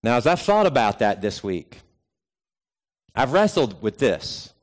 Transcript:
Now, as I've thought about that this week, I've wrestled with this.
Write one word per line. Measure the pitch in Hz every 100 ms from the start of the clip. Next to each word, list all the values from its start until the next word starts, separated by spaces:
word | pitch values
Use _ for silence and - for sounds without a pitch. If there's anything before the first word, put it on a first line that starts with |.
Now, | 113 123
as | 131
I've | 175
thought | - 208 190
about | 135 107 -
that | 104 95
this | 104 -
week, | 101 87 - - _ _ _ _ _ _ _ _ _ _ _ _ _ -
I've | 131
wrestled | 175 214 185 127 92
with | 107 -
this. | 131 82 - - - _